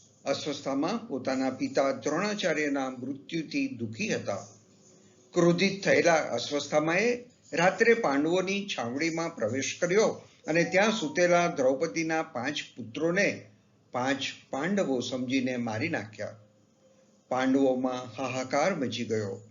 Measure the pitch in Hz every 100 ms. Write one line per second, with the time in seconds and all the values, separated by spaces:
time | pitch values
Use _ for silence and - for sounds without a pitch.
0 | _ _ 135 139 156 131 139 139 165 226
1 | - 135 131 131 131 - 135 160 135 120
2 | 147 156 208 208 180 151 147 139 131 127
3 | 127 139 - 165 147 143 135 113 113 -
4 | 113 - - 98 - - _ _ - -
5 | - _ _ 175 170 170 190 - - 139
6 | 170 160 123 117 - 147 - 151 160 175
7 | 240 240 - _ _ 151 180 185 226 226
8 | 156 139 156 180 185 202 196 - 117 135
9 | 165 160 165 - 110 131 135 - 175 202
10 | 185 117 - - - 160 170 185 214 208
11 | 151 - - 175 175 143 127 135 165 165
12 | 160 160 156 120 131 147 - - 110 139
13 | 165 185 170 101 - _ _ _ _ 123
14 | 127 135 - - - 135 170 202 151 127
15 | 113 131 123 135 127 123 120 110 165 131
16 | 107 - 95 - - _ _ _ _ _
17 | _ _ _ 127 131 135 135 127 127 127
18 | 123 135 127 131 131 143 170 160 120 110
19 | 113 110 98 98 -